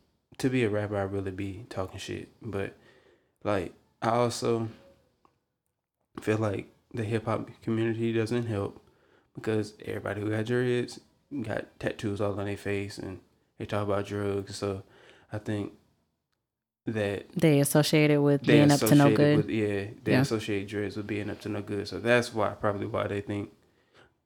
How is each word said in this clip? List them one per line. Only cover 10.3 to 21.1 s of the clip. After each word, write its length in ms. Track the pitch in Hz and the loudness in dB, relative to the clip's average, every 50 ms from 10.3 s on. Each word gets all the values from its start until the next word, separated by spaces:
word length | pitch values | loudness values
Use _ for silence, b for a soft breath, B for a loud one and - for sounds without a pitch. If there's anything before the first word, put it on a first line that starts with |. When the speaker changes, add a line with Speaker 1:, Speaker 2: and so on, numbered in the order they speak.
| 107 110 110 | -2 -2 -2
Speaker 1:
dreads 540 | 117 123 123 127 123 123 123 123 - - - - _ _ _ _ - - - 110 | 0 0 0 0 0 0 -2 -2 -4 -8 -14 -20 _ _ _ _ -10 -8 -6 -6
got 220 | 104 104 - - - _ - | -4 -4 -6 -6 -8 _ -6
tattoos 400 | - - - - - 104 101 98 | -4 -4 -4 -4 -4 -4 -2 -2
all 180 | 107 101 98 98 | -2 -2 -2 -2
on 60 | 98 | -4
their 120 | 101 101 | -6 -6
face 400 | 98 - 101 101 98 101 98 - | -6 -4 -4 -4 -4 -4 -6 -8
and 220 | - - 98 92 92 - _ _ _ _ _ _ | -10 -10 -10 -10 -12 -16 _ _ _ _ _ _
they 80 | - 104 | -12 -8
talk 180 | - 110 104 104 | -4 -2 -2 0
about 240 | 101 98 101 101 | 0 0 0 0
drugs. 480 | - 101 104 101 101 98 98 98 - 101 | -2 -2 -2 -2 0 -2 -2 -4 -6 -6
So 260 | - 104 101 98 101 - b b b b b b b b b | -4 -4 -2 -4 -4 -8 b b b b b b b b b
I 60 | - | -10
think 360 | 107 - 110 107 104 101 - - - _ _ _ _ _ _ _ _ _ _ _ _ _ _ _ _ _ _ _ _ - | -8 -6 -4 -4 -4 -4 -6 -10 -16 _ _ _ _ _ _ _ _ _ _ _ _ _ _ _ _ _ _ _ _ -6
that 400 | 120 110 110 104 101 101 - - - - | -4 -2 0 0 0 0 -4 -6 -8 -2
Speaker 2:
They 240 | 175 - 160 147 139 | 2 4 6 6 6
associate 500 | 143 - - 156 147 - - 156 151 147 | 4 4 4 4 4 4 4 4 6 6
it 80 | 147 | 4
with 240 | 147 143 143 143 139 | 4 4 4 4 4
Speaker 1:
they 120 | - 139 123 | 4 6 8
Speaker 2:
being 180 | - 147 147 | 8 8 8
up 80 | 143 139 | 6 6
to 160 | 120 110 147 | 6 6 8
no 120 | 147 143 | 8 8
Speaker 1:
associate 60 | 143 143 | 6 6
it 40 | |
Speaker 2:
good. 200 | 147 147 147 147 | 6 4 4 4
Speaker 1:
with, 120 | 143 143 - | 4 2 2
yeah, 360 | 80 113 104 104 101 98 98 107 120 - - | 0 0 0 0 0 -2 -4 -6 -10 -6 -2
they 80 | 107 104 | 2 2
Speaker 2:
Yeah. 80 | 123 | 2
Speaker 1:
associate 460 | 135 135 117 107 - 113 104 98 98 | 2 2 0 -2 -2 -2 -4 -4 -4
dreads 300 | 104 107 101 104 98 90 | -4 -4 -4 -4 -4 -4
with 80 | 107 101 | -6 -6
being 220 | 101 | -4